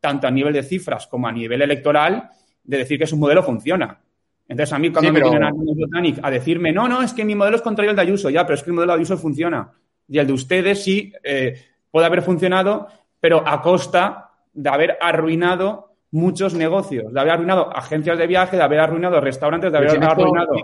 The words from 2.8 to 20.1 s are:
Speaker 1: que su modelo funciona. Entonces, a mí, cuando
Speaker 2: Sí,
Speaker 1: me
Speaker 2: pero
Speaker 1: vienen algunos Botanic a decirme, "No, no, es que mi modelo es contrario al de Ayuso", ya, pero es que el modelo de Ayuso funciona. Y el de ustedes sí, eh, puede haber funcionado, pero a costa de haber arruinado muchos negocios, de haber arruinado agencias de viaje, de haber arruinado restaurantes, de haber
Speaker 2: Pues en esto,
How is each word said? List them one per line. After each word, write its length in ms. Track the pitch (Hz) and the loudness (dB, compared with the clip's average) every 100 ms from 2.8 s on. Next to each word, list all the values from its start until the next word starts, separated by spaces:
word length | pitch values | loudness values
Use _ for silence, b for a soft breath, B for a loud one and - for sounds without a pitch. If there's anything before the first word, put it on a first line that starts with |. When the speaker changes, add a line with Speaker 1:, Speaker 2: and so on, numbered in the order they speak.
| 127 143 | -2 -2
Speaker 1:
que 80 | 151 | -2
su 80 | 156 | 0
modelo 280 | 147 160 | 4 4
funciona. 580 | 175 117 120 185 117 - _ _ _ _ _ | 2 -4 -2 -2 -4 -8 _ _ _ _ _
Entonces, 240 | 131 151 | -4 -4
a 60 | 143 | 0
mí, 100 | 165 | 0
cuando 160 | 165 156 | 2 4
Speaker 2:
Sí, 60 | |
Speaker 1:
me 60 | 156 | 4
Speaker 2:
pero 100 | 131 | 4
Speaker 1:
vienen 160 | 147 147 | 4 2
algunos 280 | 147 156 156 | -2 -4 -4
Botanic 420 | 151 170 175 131 | -4 -2 -2 -2
a 80 | 143 | -4
decirme, 440 | 127 131 170 170 | -4 -2 -2 0
"No, 160 | 170 240 | 0 0
no, 120 | 247 | 0
es 120 | 247 | -2
que 100 | 240 | -2
mi 120 | 214 208 | -4 0
modelo 200 | 202 226 | 2 0
es 60 | |
contrario 300 | 226 214 208 | -2 -2 0
al 40 | 208 | 2
de 60 | |
Ayuso", 280 | 175 196 151 | 2 0 0
ya, 140 | 151 175 | 0 0
pero 100 | 143 | -2
es 80 | |
que 60 | - | -2
el 20 | 175 | -2
modelo 160 | 170 | 0
de 60 | 170 | 0
Ayuso 180 | 175 185 | 0 -2
funciona. 540 | 160 139 170 147 104 _ _ _ _ | -4 -2 -2 -4 -8 _ _ _ _
Y 80 | 143 | 0
el 80 | 139 | 0
de 60 | |
ustedes 500 | 135 131 180 185 196 | 0 0 0 0 0
sí, 300 | 190 196 202 - | 0 -2 -2 -14
eh, 320 | 143 139 127 127 b b _ | -6 -4 -4 -6 b b _
puede 160 | 156 165 | 2 2
haber 160 | 175 | 2
funcionado, 680 | 170 180 185 185 185 208 202 B B _ | 0 0 2 2 0 -2 -6 B B _
pero 300 | 165 160 151 | 2 2 2
a 140 | 143 | 0
costa 680 | 156 180 - 175 196 - - _ _ | 2 2 2 0 0 -4 -18 _ _
de 160 | - 139 | -6 -2
haber 280 | 139 170 - | 2 2 0
arruinado 960 | 170 156 160 165 175 180 190 214 - _ _ | 0 0 0 0 0 0 -2 -4 -14 _ _
muchos 420 | 156 175 170 196 | -2 0 0 -2
negocios, 600 | 170 160 190 190 131 110 | 0 0 0 -2 -6 -4
de 60 | 131 | -2
haber 100 | 143 | 2
arruinado 400 | 170 170 185 160 | 2 2 0 0
agencias 440 | 131 - 156 156 170 | -4 -6 -4 -2 0
de 100 | 165 | 2
viaje, 300 | 185 185 185 | 2 2 2
de 60 | |
haber 180 | 147 151 | 2 4
arruinado 400 | 156 165 180 165 | 2 0 0 2
restaurantes, 500 | 139 127 151 165 185 | 0 -2 -2 0 0
de 60 | 151 | 2
haber 120 | 143 | 2
Speaker 2:
Pues 60 | 151 | 4
en 60 | |
esto, 180 | 156 | 4